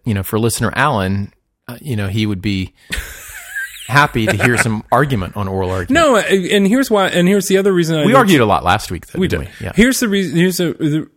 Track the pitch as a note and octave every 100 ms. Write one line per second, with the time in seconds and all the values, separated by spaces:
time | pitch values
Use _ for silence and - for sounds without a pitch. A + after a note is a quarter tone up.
0 | - G2 F#2+ A2 A2+ - A2+ - D3 A2+
1 | F#2+ G2 G2+ _ _ _ - A#2+ D3 G#2+
2 | G2 A2 G#2+ F#2+ G#2 G2 F2+ _ _ -
3 | - - - - - - - - - C3+
4 | D3 A#2+ A2 G#2 A2+ A#2 A#2 A2 - B2
5 | C#3+ A#2 E2+ G2+ F#2+ F#2+ F#2 F#2 F2+ D4+
6 | D#4 A3 D#3 F#3+ F3+ G3+ F#3+ B3+ C4 G#3
7 | F3+ F3 F3+ G3+ G3 F#3+ G3 F3+ D#3+ D#3+
8 | F3 C4 G#3 D3+ A2 E2+ F2+ G#2 - F2
9 | - - F2+ E2 - - F2+ - B3 B3
10 | A#3 G3 F3+ E3 F#3 F3 E3+ - D#3 D#3
11 | -